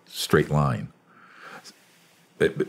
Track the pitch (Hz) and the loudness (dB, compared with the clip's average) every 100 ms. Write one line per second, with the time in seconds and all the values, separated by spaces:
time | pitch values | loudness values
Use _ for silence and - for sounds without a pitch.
0 | - - - 80 76 76 71 57 - - | -16 -10 2 2 4 2 2 -2 -8 -16
1 | _ - - - - - - - _ _ | _ -20 -20 -20 -20 -20 -20 -20 _ _
2 | _ _ _ - 82 - | _ _ _ -2 -2 0